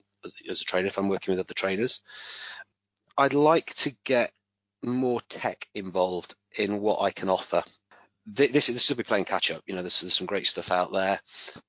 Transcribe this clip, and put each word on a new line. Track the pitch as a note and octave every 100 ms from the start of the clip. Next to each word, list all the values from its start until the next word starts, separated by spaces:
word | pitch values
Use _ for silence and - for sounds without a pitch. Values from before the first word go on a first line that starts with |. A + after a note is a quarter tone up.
| _ _
as, | - - -
as | F2+
a |
trainer, | - F#2 G2
if | G2
I'm | G2
working | F#2+ -
with | F#2
other | F2+
trainers. | - F#2+ F#2+ B2 - - - - - - - - _ _ _ _ -
I'd | C#3
like | C#3 D3+ E3 - -
to | - C3+
get | - B2+ - _ _ _ _ _
more | B2 B2+ B2+ A#2+ -
tech | - A2+ F2+ -
involved | G#2+ F#2+ F2+ F#2 F2+ - - _ -
in | G#2 G#2
what | G#2 -
I | G2
can | - F#2+
offer. | F#2 - F2 - - _ - _ _ - G#2
Th-, | C#3
this, | C#3 C#3
this | B2 -
will | B2
be |
playing | A2 G#2+
catch | F2+ F#2 -
up. | D#2+ -
You |
know, | F#2+
there's, | F2+ -
there's | F2+
some | - F2+
great | G2 -
stuff | - -
out | F#2 F2+
there, | G2 F#2+ G2 - - - -